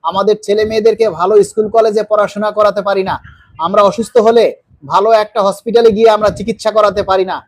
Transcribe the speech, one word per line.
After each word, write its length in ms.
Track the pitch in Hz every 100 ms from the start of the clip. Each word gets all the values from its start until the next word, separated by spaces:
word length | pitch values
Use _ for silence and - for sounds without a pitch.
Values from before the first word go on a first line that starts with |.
আমাদের 320 | 165 190 202 208
ছেলে 220 | - 208 214
মেয়েদেরকে 400 | 220 220 214 220
ভালো 240 | 160 180 214
স্কুল 240 | 196 - 214
কলেজে 340 | 226 220 214
পড়াশোনা 460 | 214 208 202 208 208
করাতে 300 | 208 208 202
পারি 220 | 196 196
না, 120 | 190 139 - - _ -
আমরা 220 | 165 208
অসুস্থ 320 | 202 180 220 247
হলে 280 | 214 233 185 - _ _
ভালো 260 | 139 170 208
একটা 260 | 220 214 226
হসপিটালে 460 | 196 190 - 226 233
গিয়ে 180 | 208 226
আমরা 200 | 214 208
চিকিৎসা 400 | - 208 220 220
করাতে 300 | 214 208 196
পারি 220 | 196 190 185
না 120 | 151